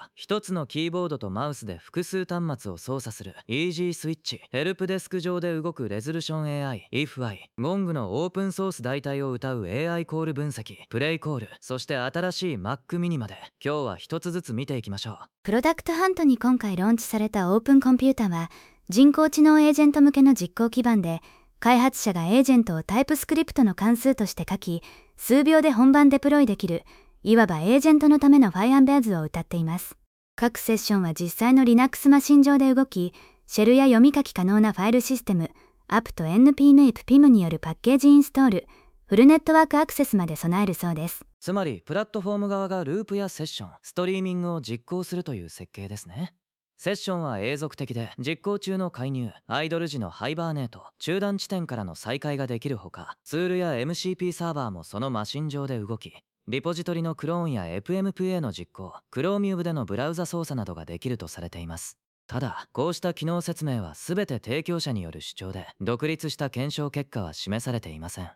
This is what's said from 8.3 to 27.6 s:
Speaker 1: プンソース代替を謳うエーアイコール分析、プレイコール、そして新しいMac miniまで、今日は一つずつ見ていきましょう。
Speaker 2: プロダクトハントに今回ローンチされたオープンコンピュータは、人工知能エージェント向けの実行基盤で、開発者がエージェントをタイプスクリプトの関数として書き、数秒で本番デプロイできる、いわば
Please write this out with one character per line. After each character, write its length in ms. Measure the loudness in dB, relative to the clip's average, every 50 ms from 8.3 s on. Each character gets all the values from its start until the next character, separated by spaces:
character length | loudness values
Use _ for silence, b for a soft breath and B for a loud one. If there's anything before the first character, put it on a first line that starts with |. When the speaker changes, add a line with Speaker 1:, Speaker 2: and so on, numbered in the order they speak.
Speaker 1:
プ 100 | -6 -6
ン 100 | -6 -6
ソ 180 | -6 -6 -8 -8
ー 40 |
ス 80 | -8 -8
代 220 | -8 -8 -6 -6
替 200 | -6 -6 -6 -6 -6 -6
を 100 | -6 -6
謳 200 | -6 -6 -6 -6
う 100 | -6 -6
エ 220 | -6 -6 -4 -4
ー 20 |
ア 60 | -6 -6
イ 80 | -6
コ 160 | -6 -8 -6
ー 20 | -6
ル 80 | -6
分 160 | -6 -6 -8 -8
析、 300 | -8 -12 -14 -16 -18 -20 -14 -8
プ 120 | -6 -4
レ 120 | -4 -4
イ 80 | -4 -6
コ 140 | -6 -8 -8
ー 60 | -8
ル、 100 | -10 -12 -16 -18
そ 180 | -12 -10 -10 -10
し 60 | -8
て 140 | -8 -6 -6
新 340 | -6 -6 -6 -6 -6 -6
し 200 | -6 -6 -6 -6
い 20 | -6
Mac 440 | -6 -6 -8 -8 -8 _ -8 -6 -6
mini 200 | -4 -4 -4 -6
ま 80 | -8
で、 100 | -10 -12 -18 -20 -20 _ _
今 120 | -6 -6 -4
日 80 | -4
は 140 | -6 -6 -8 -12
一 220 | -10 -10 -10 -8
つ 120 | -8 -8
ず 80 | -8 -8
つ 140 | -8 -8 -8
見 100 | -8 -8
て 140 | -8 -8 -8
い 40 |
き 80 | -8 -10
ま 60 | -10
し 100 | -10 -12
ょ 40 | -12
う。 80 | -14 -16 -20 -20 _ _
Speaker 2:
プ 100 | -6 -4
ロ 80 | -2 0
ダ 140 | 0 0 -2
ク 100 | -2 -4
ト 80 | -6
ハ 160 | -2 0 0 0
ン 60 | 0
ト 100 | 2 2
に 140 | 2 2 2
今 180 | 2 0 0
回 200 | 0 -2 -4 -4
ロ 100 | -2 0
ー 60 | 0
ン 40 | 0
チ 80 | 0 -2
さ 140 | -4 -4 -4
れ 100 | -2 -2
た 240 | -2 -2 0 0
オ 60 | 0 2
ー 20 |
プ 140 | 4 4 6
ン 60 | 6
コ 120 | 6 4
ン 60 | 2 4
ピ 80 | 4
ュ 40 | 2
ー 20 | 2
タ 160 | 2 -2 -2
は、 200 | -2 -4 -6 b b b b b b b b -2
人 240 | 4 6 6 6
工 180 | 6 4 2 2
知 120 | 4 4
能 180 | 6 6 6 6
エ 100 | 6 4
ー 20 |
ジ 120 | 4 4 4
ェ 20 |
ン 60 | 4
ト 100 | 6 6
向 80 | 6 6
け 120 | 6 6
の 120 | 6 6 6
実 300 | 4 0 -4 _ -2 -2
行 40 | 0
基 140 | 0 0
盤 180 | 2 2 2 2
で、 220 | 0 -2 -6 -8 b b b b b b _ _
開 180 | 2 4 4 6
発 240 | 4 2 0 -2
者 100 | -2 -2
が 140 | -2 -2 0
エ 140 | 4 4 4
ー 20 |
ジ 120 | 6 6 6
ェ 20 |
ン 80 | 4 4
ト 100 | 2 -2
を 80 | -4
タ 160 | -4 -2 0 0
イ 60 | 0
プ 100 | 0 -2
ス 100 | -2 -2
ク 120 | 0 0
リ 80 | 0 0
プ 100 | 0 2
ト 80 | 2
の 140 | 2 2 2
関 200 | 2 2 2 2
数 200 | 2 2 0 0
と 100 | 0 -2
し 80 | -4 -6
て 100 | -8 -8 -6
書 80 | -8 -6
き、 240 | -6 -6 -6 -6 b b b b b b b
数 280 | -10 0 2 4 4 6
秒 180 | 6 6 6
で 80 | 4 4
本 220 | 4 6 6 6
番 160 | 8 8 8 6
デ 100 | 6 4
プ 100 | 4 4
ロ 120 | 4 4
イ 60 | 4
で 100 | 2 0
き 100 | -2 -4
る、 160 | -4 -6 -6 b b b b b b b b
い 140 | 0 4 6
わ 100 | 6 6
ば 140 | 4 2 0